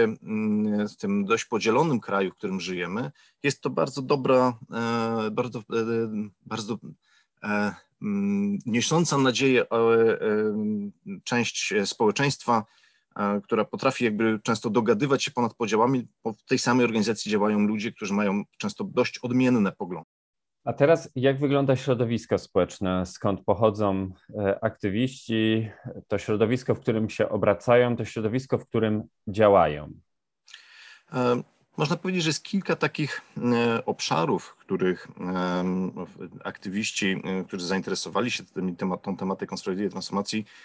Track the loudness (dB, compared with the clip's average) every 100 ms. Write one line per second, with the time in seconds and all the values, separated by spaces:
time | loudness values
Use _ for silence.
0 | 2 0 -6 -2 0 0 2 0 -2 -4
1 | -2 0 0 -2 0 -2 2 2 2 0
2 | -2 -2 -2 -4 -6 -6 -6 -6 -4 -6
3 | -8 -12 _ _ -4 -4 -4 -2 -2 -4
4 | -2 0 4 4 4 0 -8 -6 -2 0
5 | 0 -2 -2 -2 -4 -8 -4 -2 0 -2
6 | -2 -4 -8 -12 -10 -8 -6 -8 -10 -20
7 | _ _ _ _ -4 0 0 -4 _ _
8 | -4 -2 0 0 0 -2 -2 -2 2 2
9 | 2 2 2 2 4 4 2 2 4 6
10 | 4 4 0 0 0 0 -2 -4 -6 -12
11 | -14 -12 -4 -2 -2 -4 -2 0 -2 2
12 | 0 2 0 0 0 0 -2 _ _ _
13 | _ -4 -2 -2 0 -2 0 -2 -2 0
14 | 0 2 0 0 -2 -2 0 2 2 2
15 | 2 0 0 -2 -2 -2 0 2 2 0
16 | -4 _ -10 -10 -4 -2 2 4 4 2
17 | 0 -2 -2 0 2 2 2 0 -4 -6
18 | -4 0 0 0 -4 -8 -8 -6 -4 0
19 | -2 -2 -2 2 4 4 2 -2 -8 -10
20 | -12 _ _ _ _ _ -8 2 4 4
21 | 2 0 2 2 2 2 4 2 2 0
22 | 0 -2 0 -2 0 0 0 0 -2 0
23 | -2 -2 -2 0 0 2 2 2 0 0
24 | -4 -8 -12 -2 -2 0 -2 -2 -2 -2
25 | -2 -4 -4 0 2 2 -2 -10 -14 -16
26 | -4 -4 0 2 2 2 -2 -2 0 0
27 | -2 -2 -2 2 2 2 4 6 6 0
28 | -4 -4 -2 -4 -2 -4 -2 0 0 0
29 | -4 _ -6 4 8 8 6 2 -8 -16
30 | _ _ _ _ _ -20 -20 -20 -20 -20
31 | _ -2 2 0 -2 _ _ -4 -2 -2
32 | -2 0 0 -2 -2 -4 -2 0 -2 -2
33 | -4 -6 -12 -4 0 2 2 0 -2 -6
34 | -2 0 0 -2 -4 -18 -6 0 0 -2
35 | -8 -10 -6 -2 -2 -2 -2 -2 -4 -6
36 | -12 -14 -16 -12 -12 -10 -8 -4 -4 -2
37 | -2 -2 -4 -6 -6 -8 -2 -2 -2 -4
38 | -4 -2 -2 -4 -8 -6 -6 -4 -4 -4
39 | -6 -6 -4 -6 -6 -6 -6 -4 -4 -6
40 | -6 -6 -4 -6 -6 -14